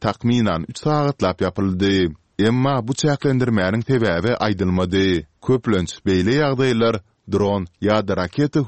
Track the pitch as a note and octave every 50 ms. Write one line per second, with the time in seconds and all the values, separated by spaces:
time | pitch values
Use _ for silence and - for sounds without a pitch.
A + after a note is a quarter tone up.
0 | - A2 G2 - - A#2 A#2+ B2 A2+ G#2 E2+ E2 E2 - - - - D3+ D3+ D3+
1 | D3 C#3+ C#3 - G#2 F#2 F2+ - F#2+ F#2 - - G2 G2 F#2 F2+ G2 G2 G2 F#2+
2 | F#2 E2 D2+ - _ _ _ - G2+ A2 A#2+ B2+ C3 C#3 C#3+ B2+ A2 A#2 C#3 -
3 | - D3+ C#3+ - - C#3+ C3 B2+ B2+ A#2+ A2+ G#2 F#2 F#2 G2+ A#2+ A#2 - C3+ B2
4 | A2+ G#2 E2+ E2+ F2 A2+ B2 - - G#2+ G#2 F#2 F#2+ F#2 F2+ F#2 F#2 F2 F#2 G2
5 | G2 F#2+ F2+ E2 D#2 _ _ _ - - C3 B2+ - A#2+ G#2+ F#2 F2 D#2+ - -
6 | - G2+ F#2+ F#2 F2+ G#2+ C3 D3 D3+ C#3+ C3+ B2 C3+ C3 A#2+ A2+ A#2 A2+ A2+ G2+
7 | - _ _ _ - - F#2 G2 G2+ G2+ G2+ G2 F#2 - _ - G2+ G2+ G#2+ G#2+
8 | G#2 F#2+ F#2+ F2+ F2+ F2 - - D3 C#3+ - D#3 C3+